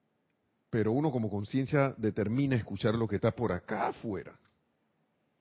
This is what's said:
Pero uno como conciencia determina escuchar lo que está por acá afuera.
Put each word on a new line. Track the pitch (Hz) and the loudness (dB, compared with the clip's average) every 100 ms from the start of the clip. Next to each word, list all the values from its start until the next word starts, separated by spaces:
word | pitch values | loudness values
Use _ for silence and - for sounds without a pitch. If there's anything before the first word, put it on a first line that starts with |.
| _ _ _ _ _ _ _ | _ _ _ _ _ _ _
Pero | 117 107 | 0 2
uno | 127 156 | 2 0
como | 131 107 | 0 -2
conciencia | 101 101 131 131 147 135 117 | -2 -2 -2 2 2 2 2
determina | 107 110 104 123 139 123 | -2 0 0 2 2 2
escuchar | 95 101 113 113 | 0 -2 0 2
lo | 110 | 0
que | 98 | 0
está | 113 | 0
por | - 113 | 0 -2
acá | 90 - 104 - | -2 -4 -4 -4
afuera. | - 117 92 85 85 _ _ _ _ _ _ _ _ _ _ | -4 -6 -8 -8 -18 _ _ _ _ _ _ _ _ _ _